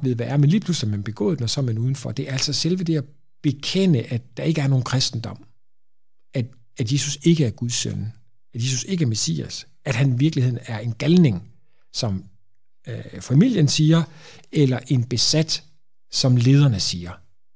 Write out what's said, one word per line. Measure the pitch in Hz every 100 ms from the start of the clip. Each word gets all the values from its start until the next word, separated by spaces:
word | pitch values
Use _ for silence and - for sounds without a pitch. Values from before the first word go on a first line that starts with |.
ved, | 131
hvad | 117 107
er, | 143
men | 143
lige | 202
pludselig | - 165 110
er |
man | 104
begået | 101 107 208 165
den, |
og | 117
så | -
er |
man | 131 110
udenfor. | 123 131 -
Det | 113 143
er |
altså | 131 -
selve | 143 160 185
det | 170 156
at | - - - -
bekende, | 151 - - 190 190 139
at | - 117 - -
der |
ikke | 147 156
er | 139
nogen | 135
kristendom. | 117 127 135 120 104 - - - - - - - - - -
At, | 139 120 - - -
at | 117
Jesus | 139 143 143
ikke | 165 165
er | 127
Guds | 98 120
søn. | 120 117 101 104 - - - -
At | 120
Jesus | 123 127 -
ikke | 185
er | 139
Messias. | 107 - 160 - - - -
At | -
han | 117 139
i | 120
virkeligheden | 147 151 127 117 -
er | 113
en | 117
galning, | 110 135 180 156 90 - - - - -
som, | - 117 95 - - - - - - -
øh, | 110 110 -
familien | - 131 247 220 143
siger, | - 156 165 160 - - - -
eller | - 139 123 -
en | 131
besat, | 120 117 - 151 160 - - - - - -
som | - 131 123
lederne | 120 139 143 104
siger. | - 87 87 87 - - -